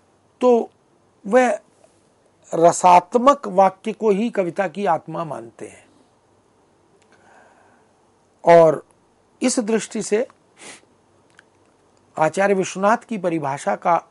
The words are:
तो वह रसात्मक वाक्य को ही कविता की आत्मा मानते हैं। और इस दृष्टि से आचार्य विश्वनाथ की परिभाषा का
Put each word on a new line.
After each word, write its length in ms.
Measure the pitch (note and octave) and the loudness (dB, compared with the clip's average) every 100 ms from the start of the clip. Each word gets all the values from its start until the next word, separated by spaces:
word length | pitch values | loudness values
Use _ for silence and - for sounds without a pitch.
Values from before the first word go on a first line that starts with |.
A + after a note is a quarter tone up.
| _ _ _ _ | _ _ _ _
तो 280 | B3 A#3 - _ _ _ _ _ G3+ | 0 2 -2 _ _ _ _ _ -2
वह 320 | B3 B3 G3+ _ _ _ _ _ _ _ _ _ | 0 0 -2 _ _ _ _ _ _ _ _ _
रसात्मक 920 | E3+ E3+ E3+ F3+ F3+ - A#3+ B3+ C#4 - | 2 2 4 4 4 2 0 2 0 -2
वाक्य 460 | F#3 F#3+ - A3+ | 0 0 0 -10
को 160 | - A3 | -4 -2
ही 200 | F#3+ A#3 | -2 -2
कविता 380 | G3 F3 D3+ F#3 | -4 -6 -6 -8
की 180 | F3+ | -6
आत्मा 380 | G3 D#3 - D#3+ | -4 -4 -6 -12
मानते 440 | D#3+ A#2 A#2 - G#2+ | -10 -12 -16 -20 -20
हैं। 180 | - _ _ _ _ _ _ _ _ _ _ _ _ _ _ _ _ _ _ _ _ _ _ _ _ _ _ | -20 _ _ _ _ _ _ _ _ _ _ _ _ _ _ _ _ _ _ _ _ _ _ _ _ _ _
और 400 | E3+ E3+ D#3+ C#3+ - _ _ _ _ _ | 6 8 6 2 -10 _ _ _ _ _
इस 180 | B3 C4 | -4 -2
दृष्टि 420 | G#3+ A3 - A3 | -4 -4 -6 -12
से 260 | - G#3+ - _ _ _ - - _ _ _ _ _ _ _ _ _ _ _ _ _ - | -4 -4 -6 _ _ _ -20 -20 _ _ _ _ _ _ _ _ _ _ _ _ _ -4
आचार्य 360 | D#3 F#3+ G3 | -4 -2 -2
विश्वनाथ 440 | F#3+ F3+ F#3 G3+ A#3 | -2 -4 -4 -2 -2
की 200 | - A3 | -6 -8
परिभाषा 580 | F3 E3 C#3 C#3 G3 | -6 -6 -6 -8 -8
का 280 | F#3 F3+ E3 - | -6 -2 -4 -4